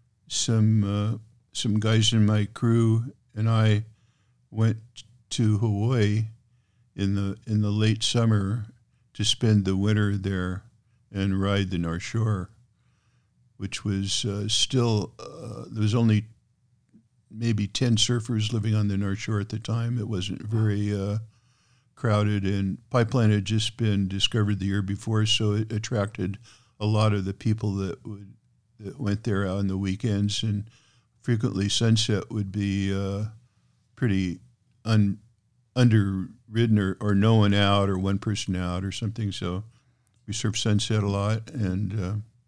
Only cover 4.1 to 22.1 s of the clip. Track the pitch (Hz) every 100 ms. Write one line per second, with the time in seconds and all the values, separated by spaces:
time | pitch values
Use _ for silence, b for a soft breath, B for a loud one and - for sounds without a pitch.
4.1 | b b b _ 107 113 110 - - -
5.1 | _ _ - 110 104 113 101 113 123 104
6.1 | 104 110 - _ _ _ _ _ - 98
7.1 | 101 98 95 - 107 104 104 107 110 -
8.1 | 120 113 104 95 113 107 - _ _ _
9.1 | - 101 - 113 104 98 95 104 107 101
10.1 | 101 98 92 90 92 - _ _ _ _
11.1 | 101 98 95 98 101 95 90 85 82 -
12.1 | 113 110 98 90 _ _ _ _ _ _
13.1 | _ _ _ _ - 101 - 110 98 98
14.1 | - - 101 107 - - 131 120 107 90
15.1 | - - - 113 117 120 113 107 120 117
16.1 | 104 107 _ _ _ _ _ _ _ _
17.1 | _ _ 107 117 107 101 - 123 107 -
18.1 | 120 110 110 107 113 110 107 101 98 101
19.1 | 98 - 104 98 107 110 117 117 120 107
20.1 | 95 92 - 107 110 107 101 104 101 98
21.1 | 107 - b b b b b b - 117